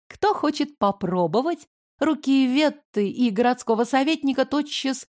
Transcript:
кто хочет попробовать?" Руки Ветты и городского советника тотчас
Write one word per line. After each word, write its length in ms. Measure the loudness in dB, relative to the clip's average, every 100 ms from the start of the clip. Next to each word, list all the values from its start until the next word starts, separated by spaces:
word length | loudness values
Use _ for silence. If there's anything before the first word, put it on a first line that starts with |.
| -20
кто 240 | -2 -2
хочет 460 | 0 -2 -2 -4 -2
попробовать?" 880 | -2 0 -2 0 0 0 -2 -4 -10 _ _ -4
Руки 480 | -2 0 2 2 2
Ветты 640 | 2 2 -2 _ -4 -2
и 180 | 0 0
городского 560 | 2 0 0 0 0
советника 640 | 2 2 2 0 0 0 0
тотчас 580 | -2 -4 -4 -4 -6